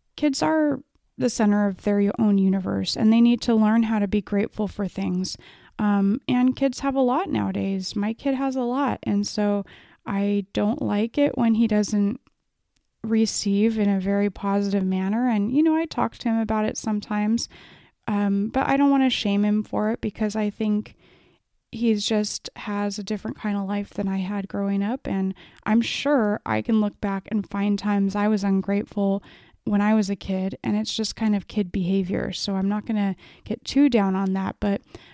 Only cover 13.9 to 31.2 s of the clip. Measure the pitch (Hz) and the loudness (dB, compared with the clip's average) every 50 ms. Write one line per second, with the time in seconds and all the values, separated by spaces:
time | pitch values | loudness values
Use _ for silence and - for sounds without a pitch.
13.9 | 196 190 185 196 202 202 202 208 - - 202 202 196 202 202 202 196 202 196 185 | 0 0 0 0 0 0 0 0 -2 -4 -4 -2 0 0 0 0 0 0 0 0
14.9 | 190 185 190 190 208 233 254 254 226 208 202 214 247 285 320 320 311 320 330 311 | 0 0 0 -2 0 0 0 2 2 0 0 0 2 2 4 4 2 2 0 -2
15.9 | - - - 233 - - - 233 226 226 220 214 220 214 214 220 - - - 220 | -4 -4 -4 -4 -4 -4 -2 -2 0 0 0 0 0 0 0 -2 -2 -4 -4 -2
16.9 | 214 208 - - 214 208 208 214 226 233 - - - - - - - - - _ | -2 -4 -4 -4 -2 -2 0 0 0 0 -2 -6 -14 -18 -20 -20 -20 -20 -20 _
17.9 | _ _ - - 208 202 208 202 202 196 202 220 - 262 - - 269 277 277 277 | _ _ -6 -4 -2 0 0 0 0 0 -2 -2 0 0 0 2 2 4 4 4
18.9 | 277 269 269 254 247 - - 202 202 202 208 208 208 214 208 - - 202 214 214 | 4 4 4 2 2 0 0 0 0 2 2 2 2 0 -2 -2 -2 -2 -2 -2
19.9 | 226 - - 214 - - 220 208 202 214 214 208 - - 220 214 208 208 208 - | -2 -4 -4 -6 -4 -4 -4 -4 -2 -2 -4 -4 -4 -2 -2 0 0 -2 -2 -6
20.9 | - _ _ _ _ _ _ _ _ _ _ _ _ _ _ _ - 220 233 233 | -14 _ _ _ _ _ _ _ _ _ _ _ _ _ _ _ -8 -2 0 2
21.9 | 220 208 202 - 226 208 214 208 - - - - - - - 214 202 202 208 208 | 2 2 0 0 0 0 -2 -2 -6 -8 -10 -14 -16 -12 -8 -6 -4 -4 -4 -4
22.9 | 202 - 196 - 214 202 - 220 - - - 214 202 202 196 190 208 202 202 - | -4 -6 -8 -6 -6 -6 -6 -8 -8 -6 -4 -4 -4 -4 -4 -4 -4 -4 -6 -6
23.9 | - - 202 196 190 190 185 185 208 202 190 - - 202 202 202 202 196 202 208 | -6 -6 -4 -2 -2 -2 -4 -4 -4 -6 -6 -6 -6 -4 -2 -2 0 0 -2 -2
24.9 | 240 269 - - 202 190 190 190 190 - - - - - - - 214 233 226 - | -4 -4 -4 -4 -4 -2 -2 -4 -4 -8 -12 -20 -20 -10 -4 0 2 2 2 0
25.9 | - - - 277 294 262 214 208 208 - - - - - 214 - 226 220 208 208 | -4 -4 0 2 2 2 2 2 0 -2 -2 -4 -4 -2 0 0 2 2 2 0
26.9 | 208 - - 202 196 196 - - - 208 196 - - 202 196 208 202 196 - 208 | -2 -4 -6 -4 -4 -4 -6 -4 -4 -4 -4 -4 -4 -2 0 0 0 0 0 0
27.9 | 202 202 196 196 190 208 202 214 220 202 196 202 196 196 185 - 202 202 - - | 0 2 0 0 0 0 0 2 2 2 2 2 0 0 0 0 -2 -2 -2 -4
28.9 | - 208 202 196 196 202 - - - - - _ _ _ - 220 208 202 202 214 | -4 -2 0 0 0 -2 -4 -10 -20 -20 -20 _ _ _ -4 0 0 2 4 4
29.9 | 220 220 208 185 202 196 - - 190 185 185 190 196 - - 226 208 208 220 - | 4 4 2 0 -2 -6 -4 -4 -4 -2 -2 -4 -6 -6 -4 -2 -2 -2 -2 -4
30.9 | - - 214 - - - | -4 -4 -4 -4 -4 -2